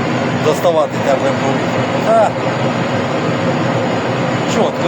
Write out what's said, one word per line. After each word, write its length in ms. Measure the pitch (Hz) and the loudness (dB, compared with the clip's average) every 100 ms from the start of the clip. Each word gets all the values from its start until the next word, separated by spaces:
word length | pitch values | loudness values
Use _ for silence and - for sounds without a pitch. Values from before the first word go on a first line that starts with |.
| - - - - | -2 -2 -2 0
доставати 480 | 156 143 180 160 135 127 143 | 0 2 2 2 0 0 0
те 60 | |
випаровування. 540 | 131 135 127 135 127 - - - - 214 | 0 0 0 0 0 0 -2 -2 0 2
Та, 240 | 226 196 131 - 143 131 - - - - - - - - - 165 127 - - - - - - - | 4 4 2 -2 -2 -2 -2 -2 -2 -2 -2 -2 0 0 0 0 0 0 -2 -2 -2 -2 -2 0
чітко, 200 | 233 160 - | 2 2 0